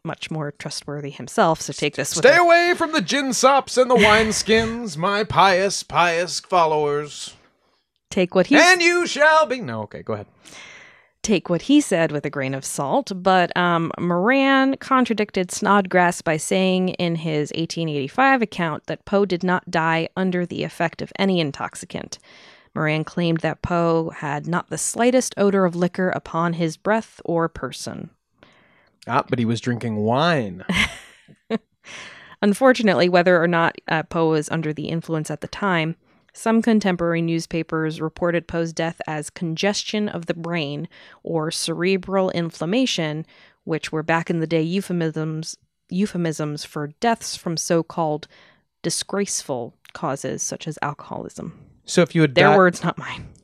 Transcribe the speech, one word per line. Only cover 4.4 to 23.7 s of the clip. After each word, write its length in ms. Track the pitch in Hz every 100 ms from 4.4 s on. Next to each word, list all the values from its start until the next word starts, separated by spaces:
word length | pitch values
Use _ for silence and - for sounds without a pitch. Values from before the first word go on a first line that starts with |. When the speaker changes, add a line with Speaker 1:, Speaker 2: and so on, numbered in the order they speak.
| - 226 226 233 240 151
Speaker 1:
<laughs> 20 |
Speaker 2:
my 260 | 180 202
pious, 580 | 214 147 190 185 196 -
pious 560 | - 143 175 165 175 143
followers. 920 | - 180 160 151 147 147 147 - - - _ _ _ _ _ _ _
Speaker 1:
Take 240 | - 180 185
what 100 | 180
he 80 | 294
Speaker 2:
And 240 | 339 359
you 240 | 339 349 349
shall 400 | 277 302 311 311
be. 140 | 262
No, 220 | 180 113
okay, 200 | 107 -
go 100 | -
ahead. 140 | 107 101 _ - - - - - _ _ _
Speaker 1:
Take 280 | - 196 -
what 120 | 170
he 180 | - 294
said 320 | 285 175 160
with 120 | 147
a 60 | 143
grain 240 | 143 131
of 100 | 135
salt, 460 | - - 139 208 - 190
but, 380 | 185 185 175 -
um, 340 | 175 170 165 -
Moran 800 | 175 175 202 269 269 269 269 269
contradicted 760 | - 262 247 214 208 - 180
Snodgrass 720 | - 202 202 190 185 175 170
by 140 | - 156
saying 540 | - 190 190 185 185
in 260 | - 175 165
his 340 | 160 156 147 -
eighteen 320 | 165 - 165
eighty-five 540 | 147 135 - 269 269
account 440 | 220 - 170 151 -
that 180 | 151 -
Poe 180 | 196
did 180 | 202 180
not 260 | 185 180 -
die 400 | 175 160 165 165 -
under 300 | 190 180 175
the 160 | -
effect 400 | 165 - 165 -
of 100 | - -
any 220 | 196 180
intoxicant. 800 | 151 - 104 - - - - - _ - - - _ -
Moran 260 | 156 156
claimed 360 | 151 - 175 165
that 200 | 160 156
Poe 480 | -